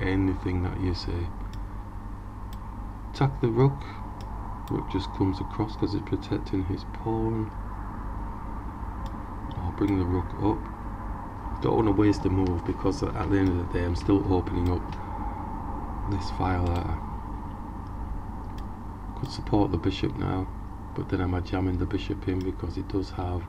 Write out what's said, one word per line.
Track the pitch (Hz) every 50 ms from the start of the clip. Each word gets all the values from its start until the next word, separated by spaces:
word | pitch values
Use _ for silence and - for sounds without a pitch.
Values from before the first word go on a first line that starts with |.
anything | - 92 92 95 95 95 92 - - 92 90 90 90
that | 92 92 90
you | 92 92 87
say. | - - - 90 87 87 87 - - - - - - - - - - - - - - - - - - - - - - - - - - - - - - - - - - - - -
Attack | - 143 135 - -
the | - 120
rook. | 110 131 135 139 139 - - - - - - - - - - - - - - - - - - -
Rook | - - - -
just | - 95 92 - -
comes | - 101 95 92 -
across | 101 - - - 104 107 -
'cause | - - 98 98
it's | 95 92 -
protecting | 98 95 - - 104 101 - - - 95 90
his | 85 92 - - - -
pawn. | - - 110 113 110 113 113 113 110 107 101 - - - - - - - - - - - - - - - - - - - - - - - - - - - - - - - - - - - - - - - - - -
I'll | - 87 - -
bring | 104 98 98 95
the | 90
rook | 87 90 92 90 - - -
up. | - 101 110 - - - - - - - - - - - - - - - - - - - - -
Don't | - - -
wanna | - 113 107
waste | 98 98 104 104 98 - -
a | 95
move | 90 92 95 92 87 87 -
because | - 92 - - 98 92 - -
at | - - 107 107 92
the | 101 98
end | 95 92
of | 85 87
the | 87 87 -
day | 92 87
I'm | 85 85
still | - - - 101 95 - 98 95
opening | 90 87 - 95 92 87 90
up | 90 85 - - - - - - - - - - - - - - - - - - - - - - - - - 101
this | 101 95 - -
file | - - 92 92 92 90 87
there. | 87 85 85 - - - - - - - - - - - - - - - - - - - - - - - - - - - - - - - - - - - - - - - - - - - - - - - -
Could | - -
support | - - - - - 104 101 95
the | 92 82
bishop | - 98 92 - - 92 95 95
now, | 95 92 92 92 92 - - - - - - - - - -
but | - - -
then | - 92
am | 92 90 92
I | 90
jamming | 90 - - 92 92 92 90 90
the | 92
bishop | 92 - 92 - - 101 - - -
in | 92 92
because | 92 92 90 - - 85 - -
it | - -
does | - 98 90 -
have | - - 92 90 90 90 87